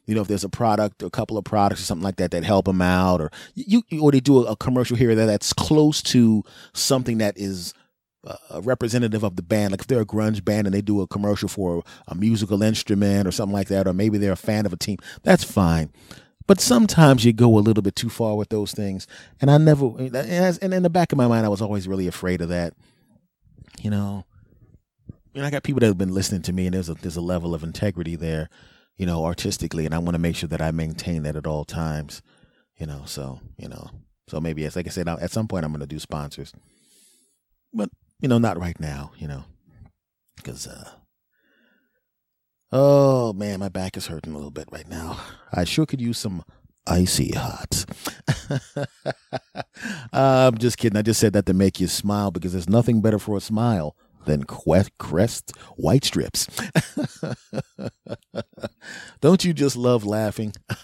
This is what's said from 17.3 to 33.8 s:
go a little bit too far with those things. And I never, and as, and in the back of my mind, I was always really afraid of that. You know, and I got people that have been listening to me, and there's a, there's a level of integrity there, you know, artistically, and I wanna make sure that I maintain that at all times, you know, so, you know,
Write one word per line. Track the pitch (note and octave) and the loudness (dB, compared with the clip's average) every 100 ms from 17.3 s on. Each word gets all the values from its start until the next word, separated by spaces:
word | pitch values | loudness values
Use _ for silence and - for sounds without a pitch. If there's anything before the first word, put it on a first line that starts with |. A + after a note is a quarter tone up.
go | A2 A#2+ A2 | 6 6 8
a | |
little | G#2+ G#2+ | 6 2
bit | G2 - | 0 -2
too | A#2 | -4
far | - A2 G#2+ | -2 -2 -2
with | G#2 | -2
those | G#2+ G2+ | -4 -4
things. | - G2+ F#2+ - - - _ | -6 -6 -8 -12 -20 -20 _
And | C#3 | 6
I | D3 | 6
never, | D#3 C#3+ C3+ A2 | 8 6 2 -2
and | C3 B2 | -6 -6
as, | D3+ F3 F#3 E3+ | -4 0 0 0
and | F#3+ | -2
in | F#3 | 0
the | F3+ | 2
back | F3+ F#3 | 2 2
of | C#3+ | 2
my | B2 | 4
mind, | A2+ G#2+ | 4 2
I | |
was | G2 | 0
always | G#2+ G#2 F#2 | -2 -4 -4
really | F#2+ F2+ | -4 -4
afraid | - F#2 F2+ | -4 -2 -2
of | E2+ | -2
that. | F2 E2+ - _ _ _ _ _ _ _ - - - | -2 -4 -8 _ _ _ _ _ _ _ -20 -20 -10
You | G#2+ | -4
know, | G#2 G2+ G2+ - _ _ _ _ _ _ _ - - _ | -4 -4 -8 -14 _ _ _ _ _ _ _ -20 -20 _
and | C#3 C#3+ | -8 -4
I | |
got | C#3+ | -4
people | - C3 | -2 2
that | A2+ | 2
have | F2+ | 2
been | F#2+ | 0
listening | F#2 - F#2+ | -2 -2 -4
to | E2+ | -2
me, | F#2 F2+ | -2 -2
and | F#2 | -2
there's | E2 | -4
a, | |
there's | D#2+ F2+ E2 | -8 -8 -6
a | |
level | E2+ F2+ E2+ E2 | -4 -2 -2 -6
of | |
integrity | E2 - G#2 F2+ E2 E2+ | -6 -4 -4 -4 -8 -6
there, | D#2+ D#2 D#2+ _ - _ _ - | -6 -6 -8 _ -20 _ _ -8
you | F2+ | -4
know, | E2 D#2+ | -2 -2
artistically, | F2 G2 - E2 E2 D#2 | -4 -6 -6 -6 -4 -4
and | D#2+ | -2
I | |
wanna | F2 E2+ | -2 -2
make | E2+ D2+ | -2 -4
sure | D#2 | -6
that | D#2+ | -4
I | D#2+ | -4
maintain | D#2+ D#2+ D#2+ - E2 | -4 -6 -8 -6 -6
that | D2+ D2+ | -6 -8
at | D#2 | -6
all | D2+ D2+ | -6 -8
times, | E2 D#2+ D2+ D2 - _ _ _ _ _ - | -8 -6 -6 -10 -16 _ _ _ _ _ -14
you | D#2 | -12
know, | C#2+ C#2+ | -12 -14
so, | - C2+ C2 - - | -12 -12 -14 -18 -20
you | - | -18
know, | - | -18